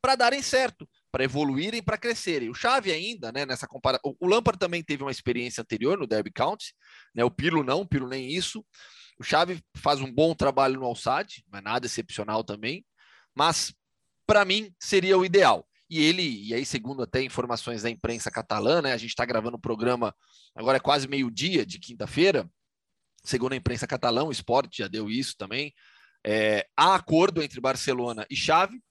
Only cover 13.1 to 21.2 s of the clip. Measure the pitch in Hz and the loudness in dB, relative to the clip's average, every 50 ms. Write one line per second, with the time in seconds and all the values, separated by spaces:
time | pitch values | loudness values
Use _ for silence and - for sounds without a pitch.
13.1 | _ _ _ _ _ 135 147 165 156 - - - - _ _ _ _ _ _ _ | _ _ _ _ _ 0 2 2 2 0 -4 -6 -8 _ _ _ _ _ _ _
14.1 | _ _ _ - 214 208 202 185 190 214 220 202 180 _ - - - 190 180 190 | _ _ _ 4 4 4 6 4 2 -2 -2 -6 _ _ -6 2 2 4 6 6
15.1 | 190 185 185 190 175 196 185 - 101 85 - _ _ _ _ _ 165 160 151 156 | 6 6 6 6 6 6 8 8 6 4 0 _ _ _ _ _ 0 2 4 4
16.1 | 170 185 180 151 120 104 101 107 117 123 139 - - 123 107 123 139 131 120 - | 4 2 0 -4 -4 -8 -6 -4 -4 -4 -4 -4 -6 -6 -6 -8 -8 -8 -8 -2
17.1 | - 131 135 127 - - 120 120 120 113 - - 120 110 104 117 117 - - 113 | -2 -2 -2 -2 -4 -6 -4 -4 -4 -6 -6 -8 -8 -4 -4 -6 -6 -4 -6 -6
18.1 | 117 117 - 117 - 117 110 _ 110 107 101 117 156 175 151 135 127 113 113 117 | -6 -4 -8 -6 -6 -6 -4 _ -4 0 2 2 2 2 2 0 -2 -2 -4 -8
19.1 | - - 120 120 123 110 107 120 120 113 - - 117 107 113 123 127 120 120 104 | -2 -2 -2 0 0 -2 -2 -2 -8 -6 -6 -6 -4 -2 0 0 0 0 0 -4
20.1 | - _ _ _ _ _ _ _ _ - 113 123 135 131 - 147 147 147 135 135 | -4 _ _ _ _ _ _ _ _ -4 0 2 2 2 4 2 2 2 2 -2
21.1 | 143 139 | -2 -2